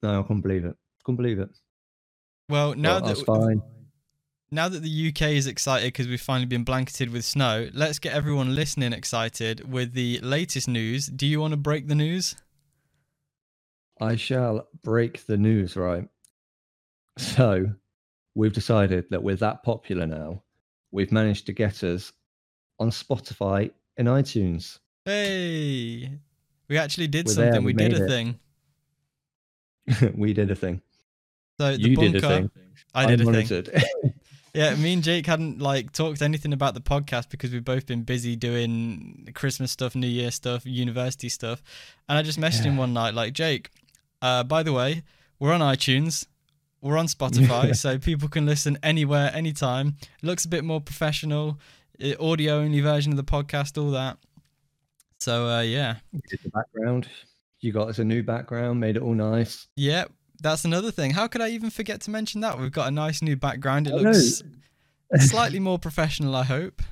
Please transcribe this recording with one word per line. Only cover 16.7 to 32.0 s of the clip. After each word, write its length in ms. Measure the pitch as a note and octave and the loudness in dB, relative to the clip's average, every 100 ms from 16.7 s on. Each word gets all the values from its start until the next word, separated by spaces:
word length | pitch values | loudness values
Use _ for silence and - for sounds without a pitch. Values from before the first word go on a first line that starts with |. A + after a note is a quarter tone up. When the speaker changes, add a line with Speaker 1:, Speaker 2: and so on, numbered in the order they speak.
| _ _ _ _ - | _ _ _ _ -12
Speaker 1:
So, 500 | - - B2 F#2+ F#2+ G#2 _ _ _ _ _ - | -4 4 4 4 0 -4 _ _ _ _ _ 0
we've 160 | G#2+ | 0
decided 520 | G#2 - A2 G2 F#2 F2+ | 0 2 4 4 2 -2
that 120 | F#2 | -4
we're 120 | G2 F#2+ | -2 0
that 260 | G#2+ - | 0 -2
popular 420 | - A2+ - F2+ E2 | -4 -4 -4 -4 -2
now. 360 | D#2 D2+ F#2 _ _ _ _ _ | -6 -8 -12 _ _ _ _ _
We've 200 | G2 F#2+ | -2 2
managed 340 | A2 A2 G2 - | 2 2 0 -4
to 80 | |
get 300 | F#2+ G#2+ G2 | -2 -2 0
us 280 | F#2 F2 - _ _ _ _ _ _ _ | -4 -4 -6 _ _ _ _ _ _ _
on 100 | A2+ | -2
Spotify 840 | - - B2+ - - G2 G2 A2 - _ - | -2 -4 -6 -4 -4 0 0 0 -6 _ -2
and 100 | A#2+ | 2
iTunes. 680 | C3+ C#3 A2+ F#2+ E2 - - _ _ - | 2 0 0 0 -2 -6 -18 _ _ -6
Speaker 2:
Hey! 1120 | G3+ G3+ F#3+ F3 D#3+ D3+ C3 A#2 A#2 C3 C#3+ _ _ _ _ _ | -2 -2 -2 -4 -4 -4 -4 -6 -8 -10 -12 _ _ _ _ _
We 100 | C#3+ | -2
actually 300 | D3+ D#3+ E3 | -2 -2 -2
did 200 | D3 E3+ | 0 0
Speaker 1:
We're 60 | - | 4
there, 100 | A#2 | 6
Speaker 2:
something. 100 | A#2 | 4
Speaker 1:
we 100 | - | 2
Speaker 2:
We 40 | - | 4
did 140 | A2 | 4
Speaker 1:
made 100 | A#2 | 4
Speaker 2:
a 40 | G2 | 2
Speaker 1:
it. 20 | |
Speaker 2:
thing. 320 | B2+ A#2 A#2+ _ _ _ _ _ _ _ _ _ _ _ _ _ _ - | 0 -2 -6 _ _ _ _ _ _ _ _ _ _ _ _ _ _ -2
Speaker 1:
<laughs> 260 | A#2+ A2+ - | 2 4 4
We 180 | G#2 | 0
did 180 | G#2+ G2+ | 2 2
a 40 | G2 | 0
thing. 260 | F#2 F2+ _ _ _ _ _ _ _ _ | -2 -6 _ _ _ _ _ _ _ _
Speaker 2:
So 160 | C#3+ C3+ | -2 2
the 40 | |
Speaker 1:
You 140 | A2 | 4
did 200 | C3 | 6